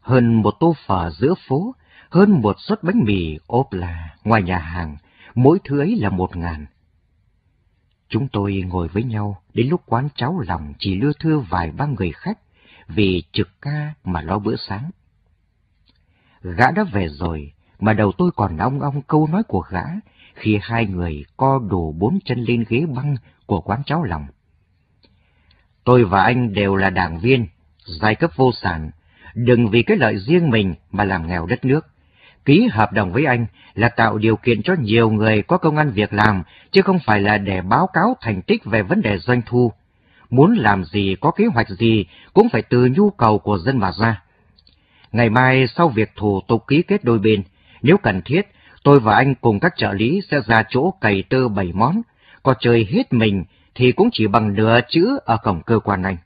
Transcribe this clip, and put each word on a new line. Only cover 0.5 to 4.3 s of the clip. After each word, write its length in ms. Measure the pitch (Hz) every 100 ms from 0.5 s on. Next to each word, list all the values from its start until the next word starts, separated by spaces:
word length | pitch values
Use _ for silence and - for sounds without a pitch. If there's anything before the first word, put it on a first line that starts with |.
| -
tô 160 | 165 160 -
phở 240 | 95 85
giữa 240 | 78 123 185 -
phố, 260 | 135 208 262 _ - _
hơn 200 | 165 196
một 260 | 185 104 95
suất 220 | - 214
bánh 220 | 165 233
mì 340 | 120 98 82 78 _
ốp 260 | 117 135
la 360 | 95 87 85 82 -
ngoài 180 | 104